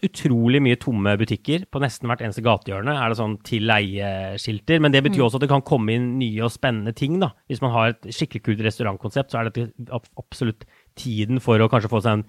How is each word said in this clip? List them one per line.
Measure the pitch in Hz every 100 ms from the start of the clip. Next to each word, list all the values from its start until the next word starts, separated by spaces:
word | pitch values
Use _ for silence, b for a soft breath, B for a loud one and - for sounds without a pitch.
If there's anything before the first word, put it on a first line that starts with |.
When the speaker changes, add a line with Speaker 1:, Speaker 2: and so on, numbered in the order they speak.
| 190
Speaker 1:
utrolig | - 151 117 117 139
mye | 135 120
tomme | - 110 101 104
butikker. | 110 104 - 160 190
På | 139
nesten | 139 - 120
hvert | 123
eneste | 117 98 117
gatehjørne | 104 - 98 120 147
er | 113
det | 110
sånn | 107 104
til | - 113 110
leieskilter, | 107 101 98 101 95 95 98 - 104 - 160
men | 151
det | 135
betyr | 143 104
Speaker 2:
Mm. | 120
Speaker 1:
også | 127
at |
det | 139
kan | 139
komme | - 139 110
inn | 117 123 131
nye | 120 107 117
og |
spennende | - 135 113 107 113
ting, | 139 175
da. | 170 - _
Hvis | 123
man | 131
har | 117 113
et | 117 98
skikkelig | - 160 113
kult | - 104
restaurantkonsept, | 107 - 110 98 104 139 135
så | 117
er | 113
dette | 117 117 - 120
ab-, | 123 - -
absolutt | - - 120 107 - b b -
tiden | 131 107 107 127
for | - 110
å | 110
kanskje | 120 104
få | 113
seg | 113
en | 107